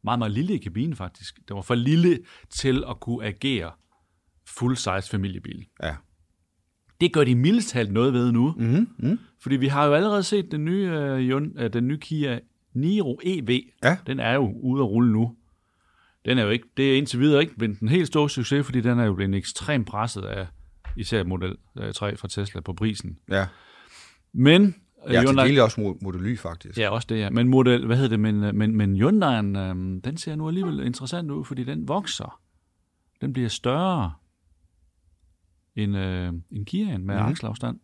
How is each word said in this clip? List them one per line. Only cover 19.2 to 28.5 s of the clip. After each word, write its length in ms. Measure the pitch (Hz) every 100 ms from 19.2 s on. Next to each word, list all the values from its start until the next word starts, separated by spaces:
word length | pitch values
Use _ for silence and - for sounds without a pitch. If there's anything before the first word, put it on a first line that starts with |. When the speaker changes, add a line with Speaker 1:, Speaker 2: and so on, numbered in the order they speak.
| 98 98
Speaker 1:
ekstremt 520 | - - - 143 104
presset 340 | 104 113 104
af 260 | 98 101 92 - - - - -
især 260 | 101 113
Model, 320 | 90 92 92 92 _ -
øh, 160 | 104
tre 240 | 104 104 101
fra 100 | 101
Tesla 340 | - 101 -
på 120 | 82
prisen. 440 | 87 110 101 - 82 -
Speaker 2:
Ja. 180 | 98 95 - - - - - - _ _
Speaker 1:
Men, 420 | - 135 170 202 170 _ _ -
øh, 60 |
Speaker 2:
Ja, 60 | -
til 80 | 127
Speaker 1:
Hyundai 200 | 135 131
Speaker 2:
del 80 | 139
også 200 | 110 -
mo-, 160 | 104 87
Model 200 | 98 90
Y, 160 | 98 120
faktisk. 400 | 85 85 - 101
Speaker 1:
Ja, 120 | 107
også 160 | 110 -
det, 100 | 110
ja. 100 | 101
Men 180 | 110 123
model, 380 | 131 127 120 110
hvad 100 | 123
hedder 140 | 131
det, 100 | 110
men, 240 | 107 104
øh, 120 | 104